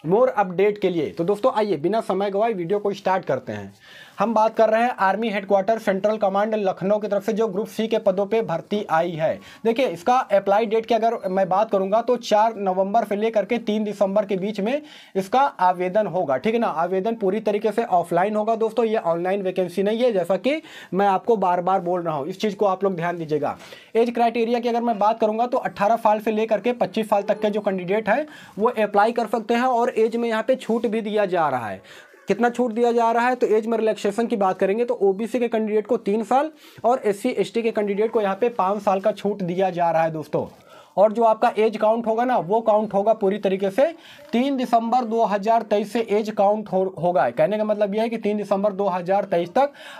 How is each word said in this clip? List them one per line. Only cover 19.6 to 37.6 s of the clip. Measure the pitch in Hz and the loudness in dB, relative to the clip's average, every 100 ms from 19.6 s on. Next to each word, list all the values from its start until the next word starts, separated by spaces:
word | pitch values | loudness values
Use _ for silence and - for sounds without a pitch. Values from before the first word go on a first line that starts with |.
| 180 175 | -2 0
नहीं | 196 226 | -2 2
है, | 247 | 2
जैसा | 196 170 190 | 0 0 0
कि | 226 311 - - - | 0 -2 -6 -20 -6
मैं | 180 202 | 0 2
आपको | 190 214 220 | 2 2 2
बार | 185 180 | 2 0
बार | 180 190 | 0 0
बोल | 175 180 | 0 -2
रहा | 170 151 | -2 -4
हूँ, | 151 | -6
इस | 190 | -4
चीज़ | 214 202 | -4 0
को | 202 | 0
आप | 185 | 2
लोग | 196 175 | 0 -2
ध्यान | 170 170 | -4 -4
दीजिएगा। | 156 151 135 92 - - - 220 | -2 -2 -2 -6 -12 -20 -4 0
एज | 233 | 0
क्राइटेरिया | 233 233 233 226 240 | 2 0 0 -2 0
की | 240 | 0
अगर | 233 | -2
मैं | 233 208 | 0 2
बात | 208 226 | 2 2
करूंगा | 214 220 240 | 0 0 0
तो | 254 | -2
अठारह | 190 185 202 226 | -4 0 0 2
साल | 226 214 | 2 2
से | 214 | 0
लेकर | 214 226 208 | -2 0 0
के | 240 | 0
पच्चीस | 240 185 220 214 | -2 -2 -2 0
साल | 202 | 0
तक | 202 208 | 0 0
के | 214 | 0
जो | 208 | -2
कैंडिडेट | 214 190 180 214 220 | -2 -4 -2 -2 0
हैं, | 247 302 - - - | -2 -2 -12 -16 -2
वो | 233 | -2
अप्लाई | 247 208 202 220 | 0 0 4 2
कर | 240 220 | 2 -2
सकते | 240 220 | -2 0
हैं। | 233 | 0
और | 262 233 240 | 2 2 0
एज | 220 220 233 | 2 0 0
में | 233 | -2
यहाँ | 220 | -2
पे | 220 254 | 0 -2
छूट | - 226 226 | 0 -2 0
भी | 220 | -2
दिया | 214 208 202 | -2 0 0
जा | 175 151 | 2 0
रहा | 127 110 | 0 -4
है। | 95 - - - - - | -10 -14 -20 -20 -14 -4
कितना | 202 240 | 0 0
छूट | 240 247 | 0 -2
दिया | 214 240 | 2 2
जा | 233 226 | 4 2
रहा | 233 247 | 2 2
है, | |
तो | 254 214 | 2 2
एज | 214 220 | 2 2
में | 226 | 0
रिलैक्सेशन | 220 214 208 202 233 | 0 0 -2 -2 -2
की | 214 | 0
बात | 190 185 | 0 2
करेंगे | 190 214 | 0 0
तो | 240 | -2
ओबीसी | 254 196 190 220 254 | 2 2 0 -2 -2
के | 233 | -2
कैंडिडेट | 226 220 214 208 | -2 0 -2 0
को | 226 | -2
तीन | 202 214 | 0 -2
साल | 208 262 311 - - - | 2 0 0 -6 -20 -4
और | 220 254 | 0 2
एससी | 220 196 247 | 0 -2 -2
एसटी | 208 190 233 | -2 -2 -2